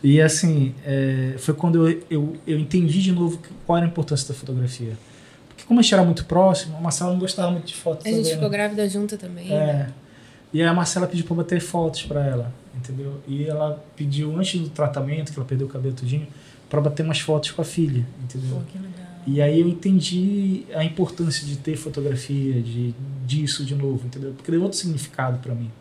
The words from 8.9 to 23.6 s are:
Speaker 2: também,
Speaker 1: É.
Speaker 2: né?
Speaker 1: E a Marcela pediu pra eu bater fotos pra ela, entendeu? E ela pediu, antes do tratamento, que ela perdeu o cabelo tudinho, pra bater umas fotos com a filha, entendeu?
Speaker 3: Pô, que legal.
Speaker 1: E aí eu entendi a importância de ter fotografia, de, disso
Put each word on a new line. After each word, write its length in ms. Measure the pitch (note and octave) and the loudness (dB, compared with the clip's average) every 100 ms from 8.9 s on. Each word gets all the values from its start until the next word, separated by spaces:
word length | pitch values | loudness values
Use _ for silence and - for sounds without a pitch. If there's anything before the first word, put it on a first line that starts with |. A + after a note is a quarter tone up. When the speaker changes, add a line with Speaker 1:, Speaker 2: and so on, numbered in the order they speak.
| G3 G#3 G#3 | 0 -4 -6
Speaker 2:
também, 360 | F#3 F3 F3+ | -10 -10 -2
Speaker 1:
É. 40 | D3+ D3+ | 2 2
Speaker 2:
né? 260 | C#3+ C3 - - - - - - | 2 -2 -8 -20 -20 -20 -20 -4
Speaker 1:
E 100 | D#3 | 2
a 100 | E3+ | 4
Marcela 340 | F3 E3+ F3+ F3+ | 4 2 0 0
pediu 180 | F3 | -2
pra 80 | E3 | -2
eu 40 | E3+ | -2
bater 220 | E3+ F3 | 0 -2
fotos 420 | - F3 D#3+ D#3+ | -2 -2 -2 -2
pra 200 | - D3 | -4 -2
ela, 280 | C#3 B2 A#2+ - - | 0 -2 -4 -10 -14
entendeu? 460 | B2+ B2 C3 C#3 C#3 - | -12 -8 -8 -8 -10 -8
E 180 | C#3 | -4
ela 380 | D3+ D3+ D3+ D3+ - - | -2 0 -2 -2 -10 -6
pediu, 420 | C#3+ C#3+ D3+ D#3+ | -2 0 -2 0
antes 220 | F#3+ F3 | 0 -2
do 80 | D#3 | -4
tratamento, 600 | - C#3+ C#3 C3+ D#3 D3 | -2 -2 0 -4 -4 -6
que 60 | - | -6
ela 80 | B2+ | -2
perdeu 180 | C3 C3+ | -2 -2
o 40 | |
cabelo 240 | C3+ C3 | -4 -4
tudinho, 320 | B2+ B2 D3 D3+ - - - - | -4 -2 -2 -4 -14 -20 -20 -2
pra 100 | D3 | 0
bater 220 | C#3+ D3 | 0 0
umas 160 | D#3+ D3 | -2 -2
fotos 300 | - D3+ - | 0 0 0
com 100 | - | -6
a 20 | |
filha, 420 | D#3+ - D#3 B2+ A#2+ - | -4 0 0 0 -2 -6
entendeu? 340 | B2 C3+ C3 B2+ | -10 -6 -4 -6
Speaker 3:
Pô, 40 | - | -6
que 80 | - | -10
legal. 280 | - - - - - | -12 -14 -16 -10 -2
Speaker 1:
E 160 | C#3+ | 4
aí 180 | D3 D#3+ | 6 6
eu 80 | E3+ | 4
entendi 960 | E3+ G3 F#3+ D3 F3+ F#3+ G3+ G3 F#3 - | 2 4 4 4 0 2 2 0 0 -4
a 100 | D#3 | -2
importância 600 | D#3+ D#3+ F3 - E3+ - C#3+ | -2 0 -2 0 -2 -2 -4
de 100 | C#3 | -6
ter 180 | - D#3 | -4 -6
fotografia, 840 | D#3 C#3+ C#3+ B2+ - C#3 C3+ B2 | -6 -4 -2 -2 -2 -2 2 0
de, 320 | A#2 A#2 A#2+ A#2+ C3+ C3+ B2+ | -2 -2 -4 -4 -10 -8 -2
disso 380 | D3 D3 - | 0 0 -4